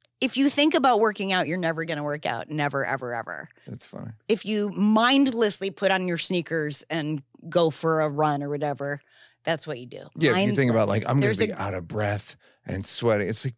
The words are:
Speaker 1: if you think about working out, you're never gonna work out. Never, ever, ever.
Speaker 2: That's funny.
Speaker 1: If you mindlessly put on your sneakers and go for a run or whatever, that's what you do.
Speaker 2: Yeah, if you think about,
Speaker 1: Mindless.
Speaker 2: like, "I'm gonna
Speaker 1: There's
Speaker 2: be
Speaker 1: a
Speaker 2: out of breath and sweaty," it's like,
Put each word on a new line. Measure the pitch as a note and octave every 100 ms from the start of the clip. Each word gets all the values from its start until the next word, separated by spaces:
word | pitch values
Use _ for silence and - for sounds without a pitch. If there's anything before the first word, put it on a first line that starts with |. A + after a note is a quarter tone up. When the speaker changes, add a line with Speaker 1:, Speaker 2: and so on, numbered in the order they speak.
| _ -
Speaker 1:
if | B3+ A#3+
you | C#4
think | C#4 D4+
about | D#4+ C4 A3+
working | A3 G3+ G3
out, | F#3 C#3+
you're | F3+
never | E3 D#3+ D#3+
gonna | D3+
work | D3 D3 -
out. | A#2 -
Never, | D3+ C#3+ C#3 G2+
ever, | C3 B2
ever. | A#2+ - D#2 - _ -
Speaker 2:
That's | A2+ -
funny. | G2 A2+ A2 -
Speaker 1:
If | G#3 F#3
you | G#3+ G#3
mindlessly | F3 G#3 G#3+ A#3 C#4 C#4 A3+ A3 - G3
put | E3+ F#3+
on | F#3+ F#3
your | E3+
sneakers | - F3+ D#3 D#3+ D3+ C#3+ -
and | D#3+ D3+ D3+ - _ -
go | F3 E3
for | D3 D#3+ D#3+
a | D#3
run | C#3+ D3+ C#3+
or | C#3+
whatever, | D3 D3 C#3 C#3+ C#3+ _ _ - _
that's | - D#3+ -
what | C3
you | B2
do. | F#2+ - -
Speaker 2:
Yeah, | D3+ F3+
if | G3+
you | -
think | C3
about, | A2+ G#2
Speaker 1:
Mindless. | G2+ -
Speaker 2:
like, |
"I'm | C3
gonna | G3+
Speaker 1:
There's | G3+
Speaker 2:
be | G#3+
Speaker 1:
a | -
Speaker 2:
out | G2+ F#2
of | E2+
breath | G#2+ G#2 G#2 - - _ _ -
and | F#2 F#2+
sweaty," | - A#2 G#2 F#2+
it's | A2
like, | C3